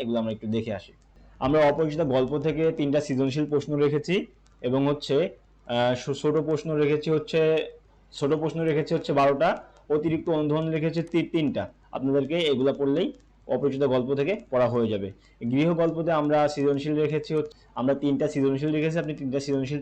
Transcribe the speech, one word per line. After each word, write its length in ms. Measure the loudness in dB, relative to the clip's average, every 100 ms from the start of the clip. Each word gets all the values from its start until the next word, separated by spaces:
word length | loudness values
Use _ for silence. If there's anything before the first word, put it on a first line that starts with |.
এগুলো 180 | -4 -2
আমরা 120 | -2
একটু 160 | -4 -4
দেখে 260 | -4 -4
আসি। 180 | -8 -10 -20 _ -20 -20 -6
আমরা 200 | 0 4 4
অপরিচিত 320 | 4 0 0
গল্প 380 | 0 2 0 0
থেকে 320 | -2 0 0
তিনটা 280 | 0 0 0
সৃজনশীল 440 | 0 0 0 0 0
প্রশ্ন 260 | 0 0 0
রেখেছি 360 | 2 0 0 -2 -4 -12 _ _
এবং 260 | -2 2 2
হচ্ছে, 280 | 0 0 0 0 -4 _ _ -4
আহ, 260 | 0 0 0
ছো-, 120 | -4
ছোট 220 | -4 0 0
প্রশ্ন 380 | 0 -2 -2 0
রেখেছি 340 | 2 2 0
হচ্ছে, 300 | -2 0 0 2 2 -2 -10 _ _ _
ছোট 200 | -4 0
প্রশ্ন 260 | 0 -2 -2
রেখেছি 300 | 0 0 0
হচ্ছে 200 | -2 0
বারোটা, 360 | 4 4 4 2 0 -6 -14 -2
অতিরিক্ত 400 | -2 0 -2 0
অনুধাবন 380 | 0 0 0 -2
রেখেছি 320 | -2 -2 -2 -2
তি-, 180 | -2 0
তিনটা। 300 | 0 0 -2 -6 -10 _
আপনাদেরকে 440 | -4 0 0 0 0 0
এগুলা 220 | 2 0
পড়লেই 400 | 0 0 0 -2 -6 _ _ -6
অপরিচিত 360 | -2 -2 0
গল্প 320 | 0 0 0 -2
থেকে 180 | -2 -4 -2
পড়া 160 | 0 2
হয়ে 180 | 2 0
যাবে। 240 | -2 -6 -10 _ -10 -2
গৃহ 220 | 2 2
গল্পতে 380 | 2 0 0 0
আমরা 360 | 0 2 2 2
সৃজনশীল 460 | 2 0 0 0 0
রেখেছি 360 | 0 -2 -2
হচ্ছে, 240 | -2 -4 -8 -14 -4
আমরা 180 | 0
তিনটা 340 | 0 0 0 0
সৃজনশীল 440 | 0 0 2 0 0
রেখেছি, 220 | 0 -2
আপনি 140 | -4
তিনটা 260 | -6 -4 -4
সৃজনশীল 420 | -2 -2 -2 -4